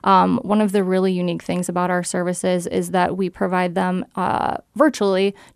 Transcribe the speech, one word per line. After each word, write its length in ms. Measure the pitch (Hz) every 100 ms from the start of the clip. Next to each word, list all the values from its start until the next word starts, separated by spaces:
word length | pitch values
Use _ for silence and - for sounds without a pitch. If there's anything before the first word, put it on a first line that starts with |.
Um, 340 | - 190 185 -
one 180 | 185 208
of 120 | 214
the 100 | 202
really 280 | 185 185 190
unique 300 | 185 180 170
things 280 | - 180 175
about 200 | 180 180
our 140 | 180
services 640 | 175 180 180 180 185 180 175
is 240 | 185 175
that 260 | 180 180 185
we 140 | 185
provide 420 | - 190 180 180
them, 320 | 175 185 185 - -
uh, 420 | 185 - - - - 208
virtually 580 | 302 - 202 190 196 196 -